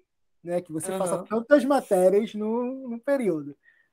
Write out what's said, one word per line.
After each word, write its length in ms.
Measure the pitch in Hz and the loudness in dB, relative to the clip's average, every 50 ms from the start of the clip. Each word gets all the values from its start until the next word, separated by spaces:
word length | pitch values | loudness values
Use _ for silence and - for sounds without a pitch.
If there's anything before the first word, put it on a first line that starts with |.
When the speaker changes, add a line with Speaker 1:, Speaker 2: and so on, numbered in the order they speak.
| _ _ _ _ _ _ _ _ | _ _ _ _ _ _ _ _
Speaker 1:
né, 180 | - 165 175 180 | -8 -6 -6 -6
que 120 | 180 - | -6 -6
você 200 | 156 160 156 190 | -8 -8 -6 -6
faça 260 | 185 190 190 175 190 175 | -4 -4 -2 -2 -2 -4
Speaker 2:
Aham. 100 | 190 - | -4 -4
Speaker 1:
tantas 360 | 214 226 226 - 294 294 233 | -4 -4 2 4 4 4 6
matérias 680 | 269 285 254 254 - 208 180 180 185 190 208 226 202 - | 4 0 0 2 2 2 4 6 6 4 4 0 -2 -4
no, 540 | 208 214 214 226 240 247 247 262 269 262 247 | -6 -4 -2 -2 -2 -2 -4 -6 -8 -10 -10
no 120 | 233 233 | -10 -8
período. 560 | - 277 285 277 240 190 165 151 143 143 139 _ _ _ _ _ _ _ | -4 -2 -2 0 0 0 -2 -2 -4 -10 -14 _ _ _ _ _ _ _